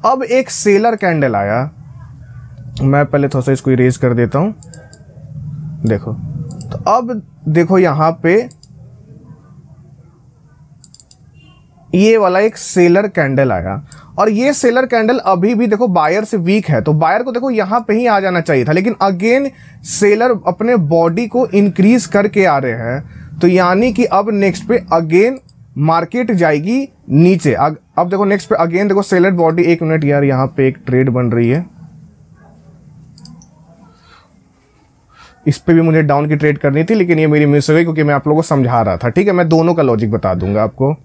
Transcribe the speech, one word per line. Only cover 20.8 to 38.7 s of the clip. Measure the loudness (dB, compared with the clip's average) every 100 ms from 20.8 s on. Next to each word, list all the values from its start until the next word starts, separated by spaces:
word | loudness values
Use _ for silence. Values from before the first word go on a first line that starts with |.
| 2 2 2 0 -2
को | -2 0
इंक्रीज | 2 0 2 2 2 2
करके | 0 0 0 2
आ | 2
रहे | -2
हैं, | -4 -4 -6 -10 -18 -18
तो | -2 2
यानी | 2 2 2 0
कि | 0 0
अब | 0 0
नेक्स्ट | 0 0 -2 -2
पे | -2 0
again | -2 2 2 2 -2 -14 -20 -16 -4
मार्केट | 0 0 -2 -4 -2
जाएगी | 0 2 0 0 -4 -4 _ 0
नीचे। | 4 4 4 0 0
अग-, | -2 -4 _ -4
अब | -2
देखो | 0 0
नेक्स्ट | -2 -2
पे | -2
again | 0 0 0
देखो | -2
सेलर | 0 2 2
बॉडी, | 2 0 2
एक | 0 0
मिनट | 0 0
यार, | 0 0
यहाँ | 0 0 -2
पे | 0 -2
एक | -2 -2
ट्रेड | 0 0
बन | 0 0
रही | 0 0
है, | 0 -4 -18 -20 -20 -20 _ -20 -20 -20 -20 -20 -20 -20 -20 -20 -20 -20 -20 -20 _ -20 -20 -20 _ _ -20 _ _ _ _ _ _ _ _ _ _ -20 _ -4
इस | -2
पे | 2
भी | 2
मुझे | 4 2
डाउन | 2 0 0
की | 0
ट्रेड | 0 0
करनी | -2 -2
थी, | 0
लेकिन | 0 2 2
ये | 2
मेरी | 2 2
मिस | 2 2
हो | 2
गई |
क्योंकि | 2 0
मैं | 0
आप | 0 0
लोगों | 0
को | 0
समझा | 0 2